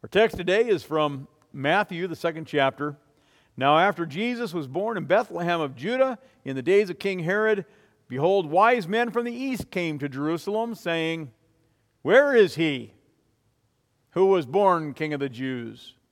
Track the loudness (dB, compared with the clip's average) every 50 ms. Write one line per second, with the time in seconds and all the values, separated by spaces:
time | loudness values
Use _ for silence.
0 | -18 -2 2 2 2 2 2 -4 -2 0 2 2 4 2 2 0 0 -2 0 0
1 | 0 0 -2 -6 -12 _ _ _ _ _ -12 -4 0 2 2 2 0 -2 -4 -8
2 | -6 -6 -8 -4 -4 -4 -4 -4 -10 -2 0 2 2 2 0 -2 -8 -8 -8 _
3 | _ _ _ _ _ _ _ _ _ _ _ 0 2 4 6 6 4 4 2 -2
4 | -6 -6 -4 -4 -4 -4 -4 -4 -6 -6 -6 -8 -8 -6 -6 -6 -4 -4 -4 -6
5 | 0 2 2 2 2 -2 -6 -6 -2 -2 -2 -2 -2 -6 -6 -8 -6 -4 0 0
6 | 0 0 0 -8 _ _ _ _ _ -8 -8 -4 0 4 4 4 4 2 -4 -6
7 | -6 -6 -4 -4 -2 -2 0 0 2 2 0 0 -4 _ _ _ _ _ _ _
8 | _ _ -4 0 2 2 2 2 0 0 2 4 4 6 4 2 0 -2 -2 -2
9 | -2 0 -2 -4 -4 -4 -6 -6 -6 -6 -4 -6 -8 _ -6 -4 -4 -4 -4 -6
10 | -6 -8 -6 -4 -4 -4 -4 -4 -4 -4 -4 -4 -4 -4 -8 -8 -6 -4 -4 -2
11 | -2 -4 -4 -6 -8 -14 _ _ _ _ _ _ _ _ _ _ _ _ _ _
12 | _ 6 6 6 6 6 6 6 6 4 4 -2 -2 -2 -2 -4 -8 -12 _ _
13 | _ _ _ _ _ _ _ _ _ _ _ _ _ _ _ _ _ _ _ _
14 | _ _ _ 2 4 4 4 2 0 0 0 2 4 4 2 2 -2 -6 -6 -6
15 | -6 -6 -4 -4 -6 -6 -6 -8 -6 -6 -6 -6 -10 -12 -14 -18 -20 -20 _ _
16 | _ _